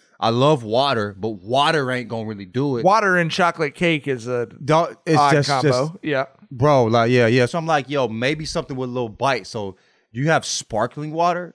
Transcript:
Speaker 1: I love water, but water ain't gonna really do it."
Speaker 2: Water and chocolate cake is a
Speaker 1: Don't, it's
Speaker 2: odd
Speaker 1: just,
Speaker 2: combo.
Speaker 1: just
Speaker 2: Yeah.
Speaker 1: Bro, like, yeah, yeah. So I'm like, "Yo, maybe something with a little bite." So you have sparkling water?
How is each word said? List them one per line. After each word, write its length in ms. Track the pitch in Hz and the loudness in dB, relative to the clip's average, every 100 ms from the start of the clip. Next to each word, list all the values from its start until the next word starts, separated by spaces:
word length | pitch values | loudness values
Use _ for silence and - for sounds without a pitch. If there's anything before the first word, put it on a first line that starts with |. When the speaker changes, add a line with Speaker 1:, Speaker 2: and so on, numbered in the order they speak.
| _ _ | _ _
Speaker 1:
I 100 | 113 | 0
love 340 | 117 139 156 | 2 2 2
water, 500 | 110 117 139 120 104 95 | 0 0 2 0 -4 -6
but 120 | 107 | -8
water 640 | 107 95 127 147 160 127 | -8 -4 0 2 2 0
ain't 160 | 127 113 | -4 -6
gonna 160 | 113 110 | -8 -8
really 180 | 107 | -10
do 320 | 95 120 143 123 | -6 -4 -2 2
it." 80 | |
Speaker 2:
Water 320 | 165 214 202 180 | 2 4 4 2
and 140 | 165 | 0
chocolate 460 | - 175 160 151 - | 2 0 0 -6 0
cake 320 | 175 160 135 | 0 0 -2
is 180 | 131 113 | -6 -4
a 200 | 123 120 | -4 -4
Speaker 1:
Don't, 520 | - 135 156 165 113 - | -8 0 2 2 -4 0
it's 100 | 151 | 2
Speaker 2:
odd 160 | 143 | 4
Speaker 1:
just, 160 | 143 139 | 4 2
Speaker 2:
combo. 200 | 139 143 | 0 2
Speaker 1:
just 220 | 127 151 180 | 0 -2 -6
Speaker 2:
Yeah. 220 | 156 139 135 _ _ | -4 -4 -4 _ _
Speaker 1:
Bro, 360 | 127 143 139 113 | -2 4 4 4
like, 260 | 117 117 | 2 4
yeah, 160 | 127 113 | 4 4
yeah. 180 | 127 123 | 4 2
So 100 | 175 | -2
I'm 100 | 160 | 0
like, 220 | 156 131 | -2 0
"Yo, 200 | 143 123 | -2 -2
maybe 360 | 110 123 156 | -2 -4 -4
something 320 | 151 175 147 131 | -6 -8 -6 -8
with 140 | 127 | -6
a 20 | |
little 160 | 123 117 | -4 -6
bite." 380 | 98 131 123 95 | -4 -2 -2 -6
So 300 | 113 98 90 _ _ _ | -10 -10 -12 _ _ _
you 160 | 113 147 | -4 0
have 160 | 151 | 0
sparkling 680 | - - - 107 120 - 151 | 0 -8 -6 -4 -4 -4 -10
water? 420 | 156 175 175 175 | -2 -2 -2 -8